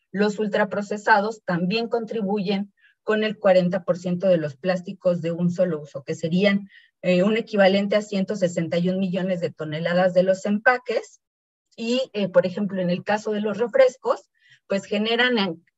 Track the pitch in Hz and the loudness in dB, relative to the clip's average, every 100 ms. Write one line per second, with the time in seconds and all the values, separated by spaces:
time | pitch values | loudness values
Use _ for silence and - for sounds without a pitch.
0 | _ 190 208 202 214 - 208 196 202 208 | _ -2 0 0 -2 0 0 -2 -4 -4
1 | - 202 208 226 - 170 180 226 233 233 | 2 4 2 -4 -4 -2 0 -2 -2 -4
2 | 220 220 190 208 185 196 202 _ _ _ | -4 -4 -2 -2 -2 -2 -4 _ _ _
3 | - 214 214 214 202 185 180 190 180 175 | -4 -2 -2 0 4 4 4 0 -2 -2
4 | 180 180 196 175 151 - 185 180 190 190 | -2 -2 2 2 0 -6 -4 -2 -4 -4
5 | 185 175 160 170 180 175 180 151 151 139 | -2 0 -2 -2 -2 0 -2 -2 -8 -12
6 | 139 160 165 180 202 202 202 - _ _ | -10 -6 -2 2 2 2 -4 -20 _ _
7 | 180 180 196 220 220 208 190 196 202 208 | 0 2 4 0 0 4 4 4 2 0
8 | 208 190 185 214 180 175 160 170 180 185 | -2 -4 -4 -2 -2 -2 -2 0 0 0
9 | 190 180 185 180 233 - 156 151 170 175 | -2 -2 -4 -4 -4 -6 -8 -4 -2 2
10 | 185 180 190 185 202 208 - 247 - 226 | 2 2 2 0 0 0 2 0 0 -6
11 | - _ _ _ _ _ _ - 226 247 | -6 _ _ _ _ _ _ -8 -4 -2
12 | 262 208 190 185 180 196 202 190 180 175 | -2 -4 0 2 2 0 -4 -2 -2 -2
13 | - 208 214 208 214 196 233 - 254 - | 0 -2 -2 -4 -2 -2 0 4 4 2
14 | 226 339 - _ _ _ - 196 - 208 | -4 -4 -6 _ _ _ -6 -4 -2 -2
15 | 214 233 247 233 196 165 _ | 0 2 2 2 -2 -4 _